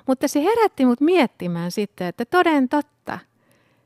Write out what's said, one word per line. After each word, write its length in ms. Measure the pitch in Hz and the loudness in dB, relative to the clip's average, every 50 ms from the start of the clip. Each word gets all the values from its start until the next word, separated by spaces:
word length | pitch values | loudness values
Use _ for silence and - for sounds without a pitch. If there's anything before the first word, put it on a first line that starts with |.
| _ | _
Mutta 200 | 262 262 - 302 | -4 -2 -2 -2
se 160 | 269 - 294 302 | -2 -2 0 0
herätti 420 | 392 466 466 440 370 - - 262 | 0 2 2 0 0 0 0 0
mut 160 | 247 240 - | 0 2 2
miettimään 680 | 285 330 370 349 254 - - - 185 175 170 170 170 175 | 2 2 4 2 2 0 -2 -6 -8 -6 -6 -4 -6 -6
sitten, 360 | - 220 208 - _ - 180 | -4 -6 -6 -6 _ -8 -8
että 180 | 175 - - 247 | -8 -6 -8 -6
toden 440 | - - 359 349 339 311 277 254 247 | 0 0 2 2 4 2 2 0 0
totta, 500 | 302 294 285 - _ _ _ - - 180 - _ _ _ _ _ _ _ _ _ _ _ _ | 0 -2 -4 -6 _ _ _ -12 -12 -12 -14 _ _ _ _ _ _ _ _ _ _ _ _